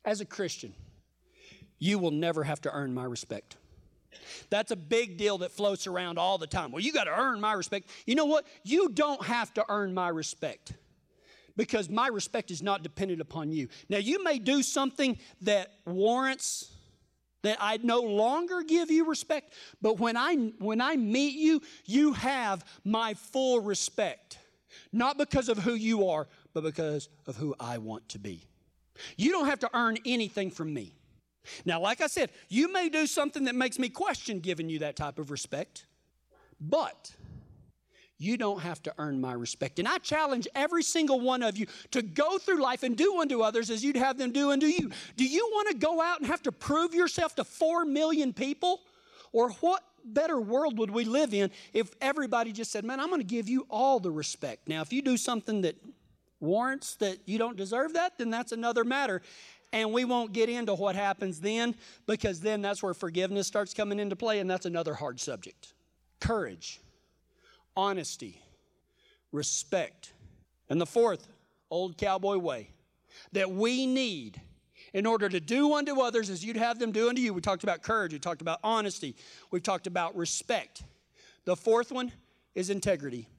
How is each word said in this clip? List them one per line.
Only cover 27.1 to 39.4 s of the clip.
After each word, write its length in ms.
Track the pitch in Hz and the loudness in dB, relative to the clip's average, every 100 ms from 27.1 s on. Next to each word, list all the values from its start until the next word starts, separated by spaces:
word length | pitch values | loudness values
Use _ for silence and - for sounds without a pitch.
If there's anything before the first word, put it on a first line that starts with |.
| _ - | _ -14
of 120 | 113 | -6
who 180 | 151 135 | -6 -4
I 200 | 120 120 | -6 -6
want 320 | 110 110 - | -8 -10 -12
to 100 | 107 | -12
be. 300 | 101 85 - _ _ _ _ - - - | -10 -12 -16 _ _ _ _ -18 -16 0
You 140 | 240 | 2
don't 160 | 370 285 | 2 0
have 100 | 277 | 0
to 80 | 240 | -2
earn 240 | 240 233 226 240 | 2 2 0 0
anything 460 | 240 214 - 190 | 0 0 -2 -4
from 200 | - 160 | -4 -6
me. 220 | 143 92 _ _ _ _ _ - - 175 | -4 -8 _ _ _ _ _ -18 -6 -2
Now, 160 | 165 | 0
like 180 | 190 240 | 0 0
I 60 | 311 | 0
said, 240 | - 262 - - | 0 -2 -4 -2
you 240 | 208 339 | 2 2
may 180 | 381 339 | 2 2
do 180 | 311 302 | 2 2
something 380 | - 285 294 269 | 2 0 0 0
that 100 | 247 | 0
makes 240 | 254 - | 0 0
me 100 | 247 | -4
question 500 | - 381 277 - 202 | -2 -2 -2 -4 -6
giving 300 | 170 165 165 | -4 -4 -4
you 80 | 156 | -4
that 160 | 147 143 | -4 -4
type 220 | 147 139 | -8 -6
of 140 | 143 | -8
respect, 560 | 139 - 139 - - _ _ _ _ _ _ _ _ | -8 -6 -8 -8 -12 _ _ _ _ _ _ _ _
but 500 | 151 302 285 - - - - - - - - _ _ _ _ _ | -2 0 0 -6 -20 -20 -20 -20 -20 -20 -20 _ _ _ _ _
you 180 | 170 247 | -4 -2
don't 220 | 214 196 | -2 -2
have 240 | 170 160 | -6 -8
to 100 | - - | -10 -6
earn 200 | 151 135 | -4 -2
my 140 | 127 | -4
respect. 460 | 123 | -4